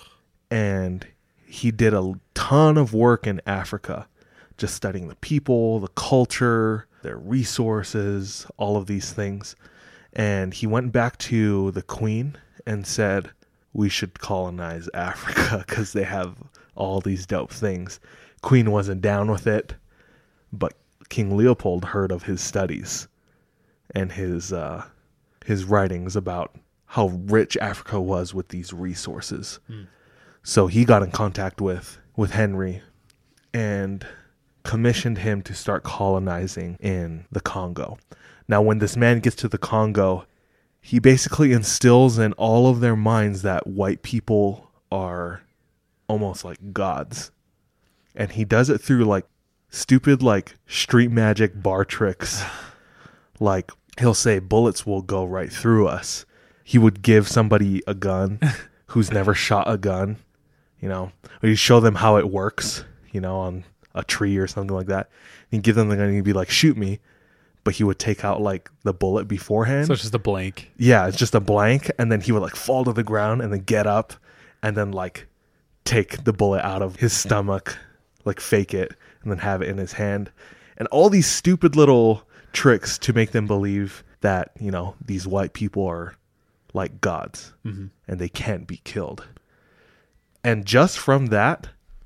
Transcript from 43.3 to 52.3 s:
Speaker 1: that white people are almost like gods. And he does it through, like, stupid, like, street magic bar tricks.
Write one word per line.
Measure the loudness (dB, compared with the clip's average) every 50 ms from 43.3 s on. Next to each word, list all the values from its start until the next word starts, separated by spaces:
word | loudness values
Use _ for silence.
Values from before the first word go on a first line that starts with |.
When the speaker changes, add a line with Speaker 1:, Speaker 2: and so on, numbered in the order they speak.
| 0 -2 -2
Speaker 1:
that | -2 -2 -2 -4
white | -6 -4 -2 -2 -2 -2 -4 -6
people | -6 -6 -4 -2 0 2 2 2 2 -2 -4 -12 _ _ _ _ -8
are | -6 -6 -6 -6 -6 -8 -8 -10 -10 -14 _ _ _ _ _ _ _ _ _ _ _ _ _ -4
almost | -4 -2 -2 -4 -6 -8 -12
like | -16 -16 -16 -14 -10 -6
gods. | -4 -2 -2 -2 -4 -8 -10 -12 -14 -14 -16 _ _ _ _ _ _ _ _ _ _ _ _ _ _ _ _ _
And | -6 -6 -6 -2
he | -4 -2
does | 2 4 4 4 4
it | 2 0
through, | 2 2 2 4 4
like, | 4 2 0 -2 _ _ _ _ _ _ _ _ _
stupid, | -12 -8 2 4 4 4 6 6 4 4 4
like, | 4 2 2 0 -4 -16 _ _
street | -10 -6 -6 -2 2 4 4 4 4 4
magic | 2 4 4 4 4 2 0 0 -2 -2
bar | 0 0 0 0
tricks. | -2 0 -2 0 0 0 -4 -6 -8